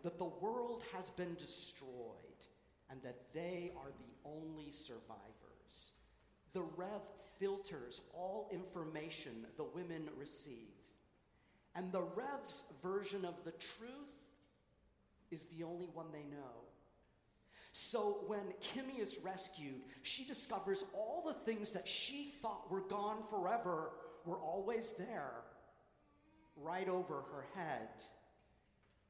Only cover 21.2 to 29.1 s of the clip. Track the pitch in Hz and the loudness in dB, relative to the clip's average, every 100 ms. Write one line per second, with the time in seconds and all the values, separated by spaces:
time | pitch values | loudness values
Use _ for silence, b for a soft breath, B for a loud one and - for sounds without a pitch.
21.2 | 320 285 - 220 208 180 - - - 277 | 2 2 2 2 2 0 2 4 4 0
22.2 | 285 - 226 202 - 185 185 208 208 214 | -4 0 0 0 2 2 4 4 4 4
23.2 | 220 214 180 233 180 165 156 - B B | 2 4 6 6 6 4 2 -2 B B
24.2 | 170 156 156 180 196 233 226 - 226 214 | -2 0 2 2 4 4 2 -2 -2 0
25.2 | 139 117 - - - - - - - - | 0 -2 -8 -14 -20 -20 -20 -20 -20 -20
26.2 | - - - - 147 180 190 180 180 147 | -20 -20 -18 -6 0 4 6 6 6 2
27.2 | 139 143 131 196 160 131 110 - - - | 0 -4 -4 0 2 2 0 -6 -12 -14
28.2 | - - - - - _ - - _ | -20 -20 -20 -20 -20 _ -20 -20 _